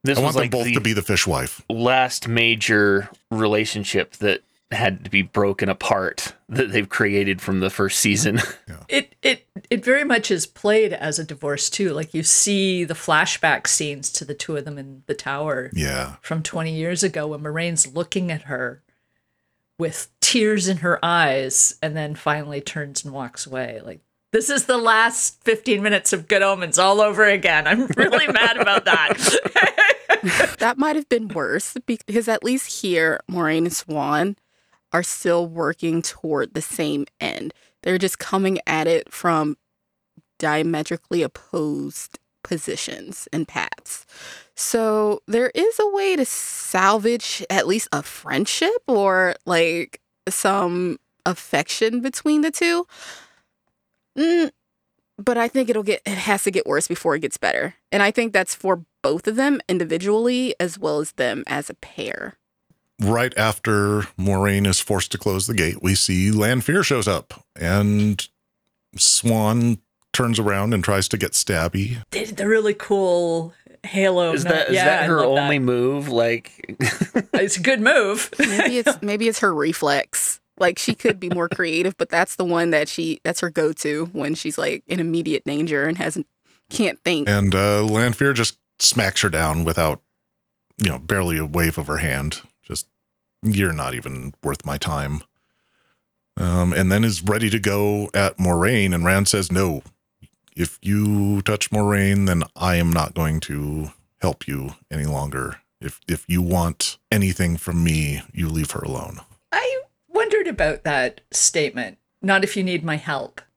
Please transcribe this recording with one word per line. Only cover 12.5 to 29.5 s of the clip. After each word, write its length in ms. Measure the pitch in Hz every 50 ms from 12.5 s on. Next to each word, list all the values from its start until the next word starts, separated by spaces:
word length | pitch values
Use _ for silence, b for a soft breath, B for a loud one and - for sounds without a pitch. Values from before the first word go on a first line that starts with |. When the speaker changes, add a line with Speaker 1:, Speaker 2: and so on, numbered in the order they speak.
| 202 196 196 190 185 180 175
Speaker 3:
the 100 | 151 165
flashback 720 | - - - 156 156 170 - - - - 156 143 - -
scenes 440 | - - - 160 147 143 135 143 -
to 120 | - - 165
the 80 | 147 147
two 220 | 143 - - 156
of 80 | 143 139
them 140 | 151 143 143
in 240 | 135 139 135 131 _
the 80 | - 143
tower 560 | - - 143 139 143 151 156 139 131 127 131 -
Speaker 2:
Yeah. 420 | 82 151 139 135 131 131 139 139 -
Speaker 3:
from 200 | - - 160 160
twenty 300 | 156 - - 170 165 160 160
years 280 | 156 160 170 180 165
ago 240 | 196 185 - 160 151 151
when 120 | 151 147
Moraine's 520 | 151 151 151 165 170 175 170 151 - 135 131
looking 360 | 165 175 - - 196 180 175
at 100 | 160 151
her 380 | - 139 139 123 127 123 131 139 _ _ _ _ _ _ _ _ _ _ _ _ _ _ _ _ _ _ _ -
with 300 | 170 156 156 - - _ _ _
tears 460 | - - - 247 214 214 214 208 180 190
in 100 | 190 156
her 200 | 156 175 170 - -
eyes 680 | 170 170 170 160 143 131 135 135 131 131 - - - - _
and 140 | - 156 151
then 180 | 156 151 147 151
finally 460 | - - 151 147 151 147 147 143 143
turns 440 | 143 - - 160 147 143 139 - -
and 80 | 143
walks 320 | 131 139 127 120 - - -
away. 340 | 143 131 131 127 117 117 110 -
Like, 160 | - 82 - _ _ _ _ _ _
this 160 | - 220 220 -
is 160 | 285 269 -
the 120 | - 254 240
last 640 | 226 226 226 220 226 233 233 - - - - _
fifteen 400 | _ 233 220 220 - 254 214 196
minutes 300 | 202 214 208 190 - -
of 160 | 208 175 160 _
Good 140 | 208 196
Omens 360 | 196 196 196 180 180 160 143 180
all 220 | 185 196 202 208
over 240 | 214 208 196 196 214
again. 420 | 208 202 190 165 175 160 151 147
I'm 200 | 151 190 226 262 233 -
really 300 | - 269 - 240 - 302
<laughs> 60 | -
mad 240 | - 220 233 233 233
about 280 | 240 220 202 202 196 -
that. 920 | 185 170 165 151 - - - - - - - - -